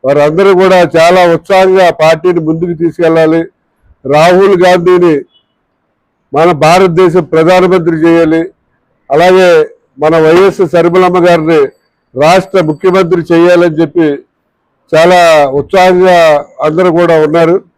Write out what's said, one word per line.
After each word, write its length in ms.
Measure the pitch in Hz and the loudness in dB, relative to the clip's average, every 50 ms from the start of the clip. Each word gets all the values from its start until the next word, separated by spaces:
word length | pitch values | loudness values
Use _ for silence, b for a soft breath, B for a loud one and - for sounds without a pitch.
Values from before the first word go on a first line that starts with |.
| - | -4
వారందరూ 480 | 131 143 147 147 151 156 175 196 196 190 180 | -2 -2 0 0 0 0 0 0 0 2 2
కూడా 180 | 190 185 190 180 175 - - 160 | 2 2 2 0 0 0 0 2
చాలా 240 | 165 170 180 185 180 170 170 | 2 2 2 2 2 0 0
ఉత్సాహంగా 500 | 160 - - 196 190 190 185 185 190 185 170 160 - | -2 -2 -2 0 0 0 0 0 0 0 0 0 0
పార్టీని 400 | 156 160 165 156 160 180 175 170 160 156 | 0 0 0 0 -2 -4 -4 -2 -4 -4
ముందుకు 280 | 160 160 175 175 170 156 | -6 -4 -6 -8 -6 -6
తీసుకెళ్ళాలి, 600 | 170 165 - - 170 165 165 160 160 156 160 165 165 - _ _ _ _ _ _ _ _ _ _ _ | -6 -6 -4 -2 -2 -2 0 0 0 0 -2 -2 -4 -8 _ _ _ _ _ _ _ _ _ _ _
రాహుల్ 500 | 135 143 151 160 175 180 185 196 196 202 175 | -4 0 0 2 2 2 2 2 0 0 0
గాంధీని 520 | 180 180 180 180 170 180 180 175 175 170 156 139 - _ _ _ _ _ _ _ _ _ _ _ _ _ _ _ _ _ _ _ _ _ | 2 0 0 0 0 0 0 2 0 0 -2 -2 -6 _ _ _ _ _ _ _ _ _ _ _ _ _ _ _ _ _ _ _ _ _
మన 160 | - 143 160 175 175 139 151 | -4 -2 -2 -2 -2 0 0
భారతదేశ 500 | 156 170 185 196 185 165 175 185 175 160 185 160 - | 0 2 2 0 0 0 0 0 2 0 -2 -4 -2
ప్రధానమంత్రి 640 | - 160 160 165 185 185 185 180 180 180 160 170 165 156 160 | -2 -2 0 2 2 2 2 0 0 -2 -2 -2 -4 -2 0
చేయాలి, 360 | 170 165 165 165 156 160 165 165 - _ _ _ _ _ _ _ _ _ _ _ _ | 0 2 2 0 0 -2 -4 -4 -6 _ _ _ _ _ _ _ _ _ _ _ _
అలాగే 380 | 135 151 175 185 185 185 185 180 170 160 151 147 - _ _ _ _ 131 | -2 0 2 2 2 2 2 2 2 2 0 -2 -8 _ _ _ _ -4
మన 120 | 147 156 165 165 156 | -4 -2 0 0 2
వైఎస్ 360 | 156 165 180 196 196 - - 190 160 | 2 2 2 2 0 0 -2 -4 -2
శర్మిలమ్మ 460 | - 170 165 175 170 185 185 180 180 185 170 | 0 0 0 0 0 0 0 0 0 0 0
గారిని 340 | 180 170 160 156 160 165 151 139 131 _ _ _ _ _ _ _ _ _ | 0 0 0 0 -2 0 0 0 -2 _ _ _ _ _ _ _ _ _
రాష్ట్ర 460 | 127 143 160 180 190 180 - - 190 170 156 | -2 0 2 2 0 -2 -2 -4 -4 -2 -2
ముఖ్యమంత్రి 540 | 151 - - 185 175 190 185 165 180 170 160 - | -6 -2 -2 -2 0 0 -2 -2 -2 -4 -2 -2
చేయాలని 460 | 170 165 170 175 180 175 175 175 156 151 | 0 0 2 2 2 2 0 -2 -2 -2
చెప్పి 280 | 170 156 - 175 165 151 143 135 - _ _ _ _ _ _ _ _ _ _ _ _ _ | -4 -4 -2 -4 -2 -2 -4 -6 -12 _ _ _ _ _ _ _ _ _ _ _ _ _
చాలా 260 | - 156 165 180 185 180 175 165 160 151 143 135 135 143 | 0 0 2 4 4 2 4 4 2 2 0 0 -2 -6
ఉత్సాహంగా 560 | 139 - - 190 180 185 185 180 185 185 180 175 165 160 147 147 143 - _ - 147 | -6 -2 -2 0 0 2 2 0 0 2 2 2 2 2 0 -2 -4 -10 _ -6 -6
అందరూ 260 | 156 156 170 185 180 160 170 | -4 -2 -2 -2 -2 0 0
కూడా 160 | 175 165 165 160 156 | 0 0 0 0 0
ఉన్నారు. 300 | 151 151 170 165 160 175 196 - _ _ | 0 0 0 0 0 -2 -4 -6 _ _